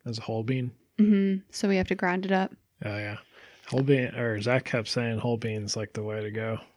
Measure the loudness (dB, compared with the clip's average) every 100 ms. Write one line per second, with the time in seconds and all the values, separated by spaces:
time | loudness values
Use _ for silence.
0 | -10 -8 -4 -2 0 -2 -2 -8 _ 4
1 | 6 6 4 0 -4 -2 2 2 2 0
2 | 0 0 2 2 0 -6 _ -10 -6 -4
3 | -6 -8 -14 -20 -20 -20 -4 0 4 4
4 | 2 -2 -2 0 0 0 0 -4 -2 -2
5 | -2 -2 0 -2 -2 -4 -4 -6 -6 -6
6 | -6 -6 -6 -4 -4 -4 -8